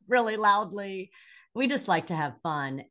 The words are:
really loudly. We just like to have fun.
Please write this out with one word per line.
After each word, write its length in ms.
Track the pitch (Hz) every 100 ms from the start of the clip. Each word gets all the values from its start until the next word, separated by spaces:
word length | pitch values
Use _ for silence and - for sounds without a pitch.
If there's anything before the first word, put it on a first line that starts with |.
| -
really 300 | 247 226 214
loudly. 720 | 214 202 202 202 196 190 196 - - - _
We 140 | 233 262
just 200 | 277 -
like 200 | 165 -
to 80 | 160
have 260 | 147 117
fun. 420 | 165 151 139 135 -